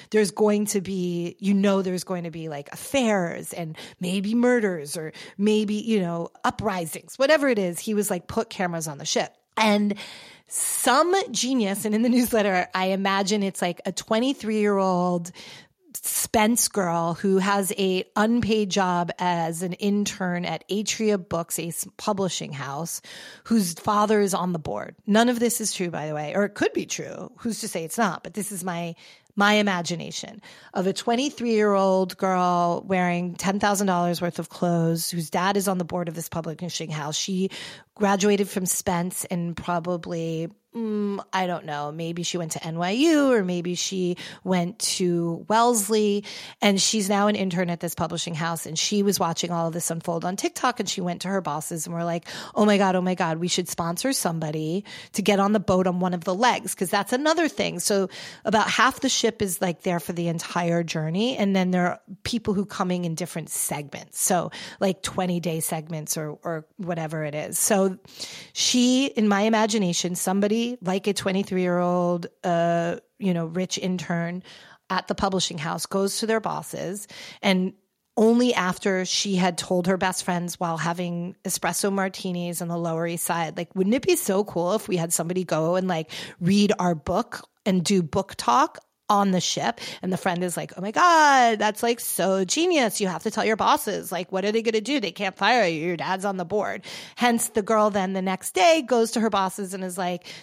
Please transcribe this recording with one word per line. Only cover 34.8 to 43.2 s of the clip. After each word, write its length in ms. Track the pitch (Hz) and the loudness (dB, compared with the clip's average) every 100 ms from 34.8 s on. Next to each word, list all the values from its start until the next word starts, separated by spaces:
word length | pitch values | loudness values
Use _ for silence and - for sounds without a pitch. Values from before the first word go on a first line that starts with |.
| 165 165 - | 2 0 -2
whose 200 | 175 156 | -6 -4
dad 280 | 180 185 202 | -2 0 0
is 100 | 190 | 0
on 120 | 180 | -2
the 60 | |
board 220 | 165 180 165 | -2 -4 -4
of 80 | |
this 140 | 160 - | -8 -8
publishing 640 | 165 160 151 175 - 156 | -8 -8 -8 -8 -8 -6
house. 260 | 151 147 156 | -6 -6 -4
She 320 | - 185 190 - - - - | -2 -2 -2 -4 -14 -16 -18
graduated 520 | - 196 196 208 202 196 | -2 2 4 4 2 0
from 180 | 196 | -2
Spence 600 | 180 - - 175 175 - | -2 -2 -2 -2 -2 -6
and 320 | - 175 170 165 | -4 -4 -4 -4
probably, 920 | - 175 175 175 175 170 165 160 165 - _ | -4 -2 -2 -4 -4 -4 -4 -4 -6 -10 _
mm, 480 | 233 220 208 202 196 - | -6 -4 -2 -2 -4 -4
I 140 | 190 180 | -2 -2
don't 180 | 170 | -4
know, 260 | 160 147 147 | -6 -6 -6
maybe 320 | 160 165 170 | -6 -6 -6
she 140 | 170 175 | -4 -4
went 160 | 160 | -6
to 120 | - | -8
N 120 | 160 160 | -6 -2
Y 140 | 175 | -2
U 420 | 233 330 302 | 2 4 6